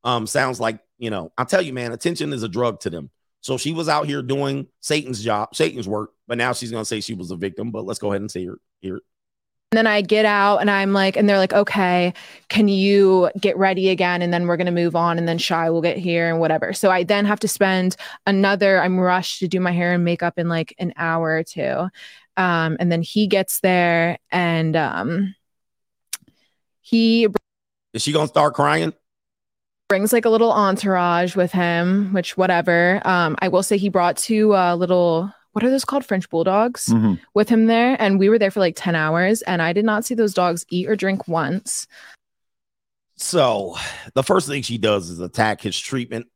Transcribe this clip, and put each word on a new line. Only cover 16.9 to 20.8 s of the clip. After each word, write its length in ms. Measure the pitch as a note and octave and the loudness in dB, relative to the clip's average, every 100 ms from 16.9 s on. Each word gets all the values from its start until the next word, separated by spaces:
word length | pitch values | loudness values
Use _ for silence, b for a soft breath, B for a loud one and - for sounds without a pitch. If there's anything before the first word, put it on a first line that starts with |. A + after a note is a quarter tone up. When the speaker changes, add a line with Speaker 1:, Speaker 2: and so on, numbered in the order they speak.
| F#3 | 2
Speaker 2:
then 220 | F3+ G3+ G#3 | 0 0 0
have 140 | G#3 | 0
to 60 | G#3 | -4
spend 480 | - G3 F#3 F#3 - B B - | 0 0 2 0 -4 B B -2
another, 560 | G3 G3 G3 G3 F#3+ | 2 2 2 4 4
I'm 180 | F3 F#3 | 2 2
rushed 400 | F3+ F3+ F3 - | 2 0 -2 -6
to 80 | F#3 | -4
do 120 | F#3 | -2
my 120 | F3+ | 0
hair 220 | F3 F3 | 0 0
and 100 | F3+ | 0
makeup 340 | E3+ E3+ F3 F3 | 0 0 -2 -4
in, 120 | E3+ | -4
like, 260 | E3 D#3+ | -4 -6
an 140 | - | -6